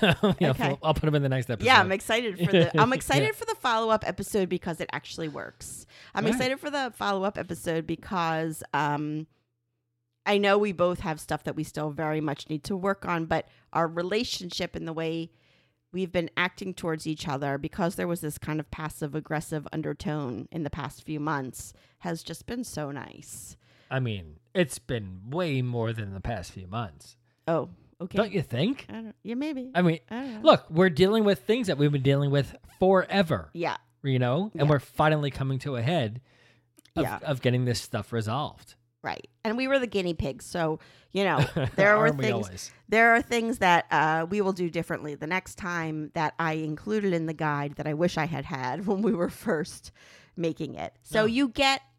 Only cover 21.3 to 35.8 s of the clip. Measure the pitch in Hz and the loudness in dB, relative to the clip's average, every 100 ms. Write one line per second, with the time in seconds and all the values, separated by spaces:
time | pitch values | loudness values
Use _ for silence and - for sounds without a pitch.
21.3 | 147 131 - - - _ _ 175 165 - | -4 -6 -10 -16 -20 _ _ -8 -8 -8
22.3 | 165 - 247 240 - 147 143 - - 151 | -12 -10 -8 -8 -8 -8 -8 -12 -16 -18
23.3 | - - - _ _ - 131 123 104 80 | -18 -18 -20 _ _ -6 -4 -2 -4 -10
24.3 | 76 _ 196 175 - - 120 98 92 107 | -18 _ 0 0 -2 -6 -6 -6 -12 -6
25.3 | 156 175 135 123 120 113 117 104 95 104 | -4 0 0 0 -2 -2 -4 -6 -6 -6
26.3 | 110 87 - 92 110 110 76 - _ _ | -6 -8 -12 -10 -8 -8 -12 -20 _ _
27.3 | _ - 165 175 - _ - 185 - 214 | _ -2 -2 -2 -10 _ -14 -4 0 0
28.3 | 190 139 117 185 277 - 214 220 - - | 0 -2 0 0 -2 -8 -14 -14 -12 -8
29.3 | 240 302 277 254 233 175 160 - 226 269 | -4 -4 -6 -4 2 2 2 -4 -10 -8
30.3 | 220 285 277 - 160 185 139 185 226 208 | 4 6 6 4 4 4 6 4 6 4
31.3 | 190 - 233 196 143 147 147 131 139 143 | 2 2 0 0 2 4 4 4 4 4
32.3 | 139 131 - - - 190 190 175 190 170 | 2 0 -6 -20 2 6 6 4 2 2
33.3 | 120 82 170 165 - _ _ 139 127 123 | 0 -2 -4 -4 -4 _ _ 0 2 4
34.3 | 139 208 165 143 143 - - 156 151 143 | 2 0 2 4 4 0 2 4 4 0
35.3 | - 135 135 147 123 | -2 -2 -2 -4 -2